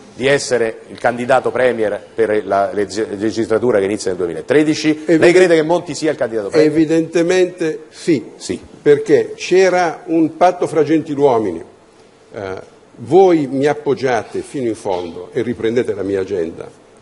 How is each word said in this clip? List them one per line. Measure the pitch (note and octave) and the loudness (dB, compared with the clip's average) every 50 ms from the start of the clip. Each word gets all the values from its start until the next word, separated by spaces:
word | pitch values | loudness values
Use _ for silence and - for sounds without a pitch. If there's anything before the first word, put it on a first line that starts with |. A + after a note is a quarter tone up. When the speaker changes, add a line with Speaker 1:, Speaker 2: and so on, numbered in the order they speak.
| - - - | -20 -20 -8
Speaker 1:
di | - B2 | -2 0
essere | C3+ C#3+ C3+ - - B2+ A#2 A2+ A2+ - - - - | 2 2 0 0 0 0 0 0 -2 -4 -8 -16 -18
il | G2+ F#2+ | -12 -2
candidato | - A#2+ A#2+ A#2+ B2 B2 C3 B2 - A#2 | -2 -2 -2 -2 0 2 2 2 2 0
premier | A2 A#2+ B2+ B2+ A#2 A2+ G#2+ G2+ G2+ G2 - - | -2 0 0 2 2 0 -2 -2 -2 -6 -10 -10
per | - - A2+ G#2 G#2 G#2+ F#2+ | -2 0 0 2 2 0 0
la | F#2+ G2 G2 G2 F#2+ | 0 0 0 0 0
legge-, | F#2 G2+ G#2 F#2+ - G#2+ A2 G2 G#2 | -2 -4 -4 -4 -4 -6 -6 -6 -4
legislatura | F#2+ G#2 A2 F#2+ A2+ A2 - A2 G#2+ A#2 B2 A2 G2+ | -4 -4 -4 -2 -2 -2 0 0 0 2 2 2 2
che | G2 | 2
inizia | F#2+ G#2+ G2+ - F#2+ | 0 -2 -4 -4 -6
nel | F#2 F2 | -4 -4
duemilatredici? | F2+ E2+ E2 D#2+ - - B2+ D3+ D3+ D3+ D3+ - - D#3 | -4 -4 -4 -8 -4 2 2 2 4 2 0 0 0 -2
Speaker 2:
Eviden- | D3+ D3+ - - E3+ D#3 | -2 -2 0 0 2 4
Speaker 1:
Lei | - E3+ | 4 6
crede | E3+ F#3 F#3 F3 E3+ | 6 6 6 6 4
che | D#3+ | 2
Monti | D3+ D#3 F3 E3+ - - C#3 | 2 2 0 -2 -2 -6 -8
sia | - D#3 D#3 | -4 -4 -4
il | C#3+ | -2
candidato | - C3 A2+ A2+ A2 G2+ G2 | -2 -4 -4 -4 -4 -4 0
premier? | - D#3 D#3 D3+ | 2 2 2 4
Speaker 2:
Evidentemente | D3 D#3+ D#3+ D3 D#3+ E3 D#3+ D#3+ - F3 E3 F3 F#3 F#3 F3+ F3 - - E3+ D#3 D#3 - - - | 4 2 2 2 2 0 0 0 0 0 0 2 2 2 2 0 -2 -6 -6 -6 -6 -8 -12 -18
sì. | - - - F#3 D#3+ A#2 - - - | -18 -8 -2 0 0 0 -2 -8 -18
Speaker 1:
Sì. | - - - F#3 - - - - - | -16 -10 -10 -10 -10 -12 -18 -12 -2
Speaker 2:
Perché | - C#3+ D3 C#3+ - - D3+ B2 G#2+ - - | 4 4 4 4 4 2 2 2 2 0 -8
c'era | - - - F3+ F#3 F#3+ F#3 F3 F3+ F3 D#3+ - - - | -10 -4 2 2 4 4 4 2 2 0 -2 -4 -6 -6
un | - E3 E3 D#3+ D3 - | -2 0 0 0 0 2
patto | - F3 F#3 F3+ - F3+ | 2 2 2 2 0 -4
fra | D3 D3+ D#3+ | -2 0 0
gentiluomini. | D3 C#3 D#3+ D#3 C#3+ - D3 C3+ C#3+ C#3 B2 A2+ G#2+ F#2+ E2 E2 - - - _ _ _ _ _ _ _ _ _ _ _ | 0 2 0 -2 -2 -4 -2 2 2 4 4 2 0 -2 -6 -8 -12 -16 -20 _ _ _ _ _ _ _ _ _ _ _
Eh, | - - G2 F#2+ F#2+ G2 - - - - _ _ - | -14 -12 -10 -10 -10 -12 -14 -20 -20 -20 _ _ -20
voi | - A#2+ G#2 D3+ F#3 F#3+ F#3 F3 D#3+ C#3+ B2 | -14 -4 2 6 6 6 6 4 2 0 -2
mi | C3+ C3 C#3 | -2 0 0
appoggiate | D3 D3 D3 - C#3+ B2+ G2 B2 C3 A#2+ G#2+ - - - F#2+ | 0 0 -2 -2 -4 -2 -2 0 -2 -2 -2 -4 -6 -8 -10
fino | - - - D3 B2 | -8 -8 -8 -6 -4
in | A2+ G#2+ | -4 -6
fondo | - - G#2 F#2 F2+ F2 E2 E2 F2+ F2+ F2+ | -6 -6 -6 -4 -4 -6 -8 -12 -14 -14 -8
e | - C3 | -6 -6
riprendete | G#2+ B2 A#2 - A2 A2+ A#2 B2+ A2 F#2+ G2+ | -4 -4 -6 -4 -4 -2 0 0 -2 -2 -4
la | G2 | -6
mia | F#2+ G2 G2 F#2+ | -4 -4 -2 -4
agenda | F#2 F#2 G2+ F2+ E2 E2 D2 - - - - - _ _ _ _ | -4 -4 -4 -4 -4 -6 -8 -12 -16 -18 -18 -20 _ _ _ _